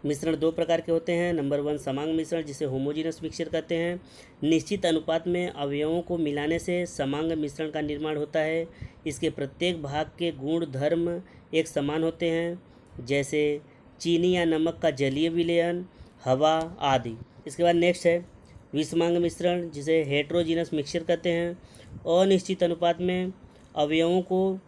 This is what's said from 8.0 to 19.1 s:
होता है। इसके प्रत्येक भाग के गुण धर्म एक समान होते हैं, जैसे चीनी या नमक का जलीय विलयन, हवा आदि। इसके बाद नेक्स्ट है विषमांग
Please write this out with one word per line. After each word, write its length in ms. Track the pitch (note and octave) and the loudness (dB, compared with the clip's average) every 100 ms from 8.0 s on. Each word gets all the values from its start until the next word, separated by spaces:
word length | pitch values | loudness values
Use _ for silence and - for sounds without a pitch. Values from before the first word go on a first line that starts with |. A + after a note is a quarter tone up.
| D#3 D3 | -4 -4
होता 240 | D3+ D#3+ | -2 -2
है। 260 | D#3 D#3+ E3 - - - D#3+ | 0 -2 -4 -10 -16 -10 -8
इसके 240 | C#3+ D#3+ | -2 -4
प्रत्येक 520 | - C#3 - F3 E3+ | -2 -8 -2 -2 -2
भाग 280 | C#3+ D3 D#3 - | -4 -4 -4 -4
के 120 | E3+ | -4
गुण 300 | C#3+ C#3 E3 D#3+ | -4 -2 -2 -2
धर्म 380 | C3 D3 E3 E3+ F3 F#3 - - | -2 0 0 0 -4 -10 -20 -2
एक 140 | D#3+ D#3 | -2 0
समान 340 | - C#3+ D#3 | -2 -2 0
होते 240 | E3 D#3+ E3+ | -2 0 -2
हैं, 320 | E3 E3+ F3 - - - - | 0 -2 -6 -14 -20 -20 -16
जैसे 580 | B2 C#3 C3+ D3+ D3+ D3 - - - - | -2 -2 0 2 2 0 -6 -20 -20 -6
चीनी 300 | E3 E3+ F3+ | 0 2 4
या 140 | F3+ E3+ | 4 2
नमक 320 | D#3+ D#3+ E3+ | 2 0 0
का 120 | E3 | -2
जलीय 360 | C3+ C#3 C#3 E3 | 2 0 2 0
विलयन, 540 | E3+ E3+ E3+ E3+ F3 F#3 - - - | 2 2 2 2 -2 -8 -16 -20 -8
हवा 300 | B2+ C3 D#3 D#3+ E3 F3+ | 0 4 4 2 -2 -2
आदि। 340 | C#3+ C3 A#2 A2+ - - - | 0 0 -2 -12 -16 -16 -14
इसके 160 | C#3 | 2
बाद 120 | E3+ E3+ | 4 6
नेक्स्ट 300 | F3 F3 F3 | 4 4 2
है 180 | E3+ F3 - - - - | 2 -2 -20 -20 -20 -6
विषमांग 420 | C#3+ D3+ E3 E3+ | -4 0 2 2